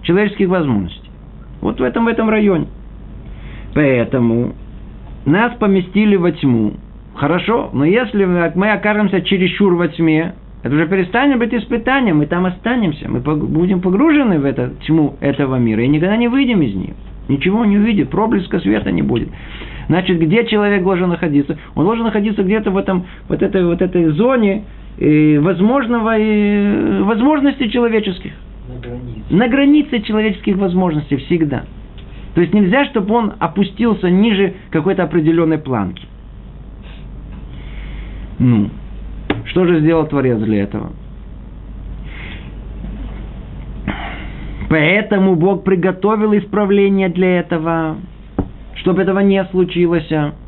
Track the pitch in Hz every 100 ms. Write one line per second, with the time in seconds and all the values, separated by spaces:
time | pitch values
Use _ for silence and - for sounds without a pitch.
0 | - 180 214 208 190 185 151 107 90 -
1 | - - - - - - - 226 254 247
2 | 233 233 220 214 208 175 - - - -
3 | - - - - - - - - 147 127
4 | 117 131 117 117 123 - - - - -
5 | - - - 175 233 240 214 190 180 196
6 | 214 196 175 156 139 117 107 - - -
7 | - - 143 170 190 233 - 123 147 220
8 | 240 208 190 175 170 160 202 208 208 208
9 | 202 190 175 196 180 - 202 175 170 165
10 | 165 156 175 - - - 120 147 165 190
11 | 180 233 285 254 233 240 - 240 233 269
12 | 240 151 147 180 185 180 226 254 196 -
13 | - 127 135 151 135 147 180 185 180 190
14 | 311 294 247 165 139 127 127 - - 160
15 | 147 - 139 135 139 131 117 107 123 151
16 | 180 220 240 262 262 214 131 95 90 -
17 | - - - 139 180 208 220 202 220 202
18 | 127 - 220 214 180 185 196 214 196 175
19 | 139 120 175 - - - - - - 165
20 | 185 175 160 208 233 214 208 202 185 180
21 | 185 165 170 143 139 156 - - 165 233
22 | 226 208 208 202 190 214 214 190 190 185
23 | 180 - - 151 196 190 175 170 185 180
24 | 165 151 240 262 208 196 - - - -
25 | - 151 151 151 156 180 214 269 233 240
26 | 220 220 214 208 208 208 202 196 - 196
27 | 196 220 262 302 277 277 240 247 233 220
28 | 202 180 - - - - - - 120 123
29 | 120 113 - 170 247 269 277 302 285 240
30 | 208 214 214 185 - 190 196 180 180 151
31 | - 139 - 175 156 127 - - - -
32 | - - - - 170 208 190 254 285 226
33 | 196 233 214 - 165 175 190 - 233 214
34 | 180 185 226 196 196 185 - 160 156 190
35 | 170 170 156 165 165 156 151 120 95 90
36 | - - - - - - - - - -
37 | - - - - - - - - - -
38 | - - - - 127 110 104 - - -
39 | - - - - - 175 175 170 156 165
40 | 151 143 131 113 107 107 101 104 - -
41 | - - - - - - - - - -
42 | - - - - - - - - - -
43 | - - - - - - - - - -
44 | - - - - - - - 160 151 202
45 | 214 202 190 175 180 196 190 190 180 185
46 | 202 220 214 208 202 208 202 202 196 196
47 | 190 175 185 180 175 170 160 165 160 160
48 | 180 - - - - - - - 185 180
49 | 190 190 196 196 185 185 175 170 175 170
50 | 156 156 147 147